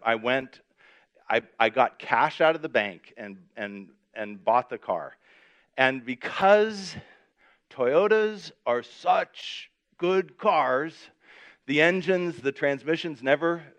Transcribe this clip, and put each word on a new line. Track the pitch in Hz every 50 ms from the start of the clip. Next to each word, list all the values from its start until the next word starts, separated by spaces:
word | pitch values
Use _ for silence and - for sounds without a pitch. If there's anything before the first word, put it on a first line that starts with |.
| 104
I | 113 113
went, | 113 110 120 127 135 131 127 - - _ _ _ _ _ _ _ _ _ _ _ _ _ -
I, | 107 117 117 - _ -
I | 113 113
got | 110 131 127 110 - -
cash | - - 139 113 143 156 - -
out | 165 156 160
of | 160 151
the | -
bank | 123 120 104 101 92 82 _ - -
and, | - 110 101 98 95 90 85 -
and, | 113 107 101 101 101 98 87 _ _ _ _ -
and | 110 107 104 104 98 92
bought | 110 113 123 127 -
the | 131 113
car. | - - 98 85 73 69 - _ _ _ _ _ _ _ _ _ _ _ -
And | - 131 131 135 131 120
because | 120 127 123 - - - - 190 190 202 214 214 220 214 202 190 180 160 - - - - _ _ _ _ _ _ _ _ _ _ _
Toyotas | - - 127 120 139 160 196 208 220 220 214 214 214 196 170 160 - _ -
are | - 120 123 117
such | - - - - 175 185 185 180 - - - - - - - - - _ _ _ _ _ -
good | 170 175 190 190 185 151 143 -
cars, | - 214 185 156 143 127 127 127 147 160 160 - - - _ _ _ _ - - - - - _ _
the | - 139 147
engines, | 156 170 180 190 165 165 190 180 180 175 165 -
the | 117 135
transmissions | 135 - - 143 139 135 131 143 160 160 - 170 151 123 120
never, | 135 139 143 156 170 170 170 156 143 -